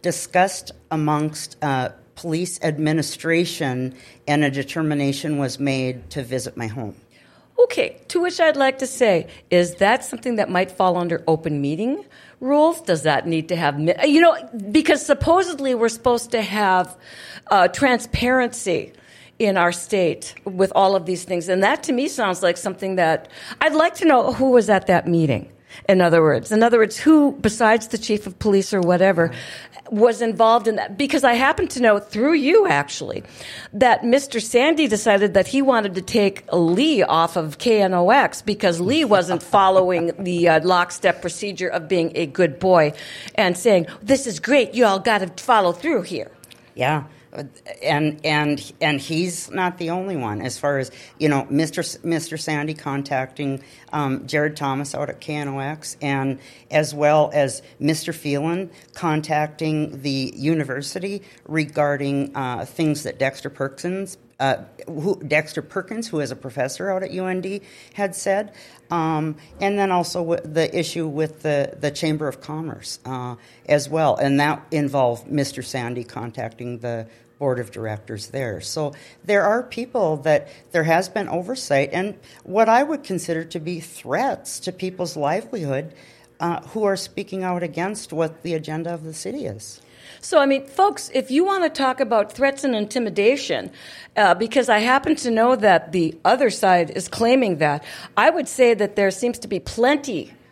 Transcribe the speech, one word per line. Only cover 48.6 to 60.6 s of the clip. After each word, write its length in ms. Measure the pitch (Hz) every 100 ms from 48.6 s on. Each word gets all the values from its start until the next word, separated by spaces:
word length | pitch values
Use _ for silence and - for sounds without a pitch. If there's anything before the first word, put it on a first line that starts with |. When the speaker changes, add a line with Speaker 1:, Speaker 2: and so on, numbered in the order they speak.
| - -
Speaker 1:
and 200 | 160 143
he's 520 | 143 160 180 170 -
not 260 | 190 180 180
the 120 | 165
only 260 | 175 190 170
one 260 | 117 104
as 160 | 127 -
far 200 | 147 139
as, 120 | 131 - - _
you 120 | 156
know, 180 | 143 135
Mister 320 | 139 160 156
S-, 200 | 160 -
Mister 340 | 170 165 160 160
Sandy 380 | 160 151 151
contacting, 880 | 156 147 139 139 135 131 - 143 135 - - -
um, 340 | 151 143 131 131
Jared 300 | 151 147 -
Thomas 400 | 139 135 139 135
out 120 | 143
at 100 | -
K 160 | - 147
N 100 | 143
O 140 | 139
X, 360 | 135 151 - -
and 380 | 147 139 135 135 - - _
as 200 | 156 151
well 380 | 147 147 151 151
as 300 | 147 139 - - _
Mister 340 | 143 156 -
Phelan 560 | 160 151 143 160 175 185 - -
contacting 1080 | - 170 156 156 151 151 151 160 156 151 135
the 300 | 139 135 131
university 880 | - 143 160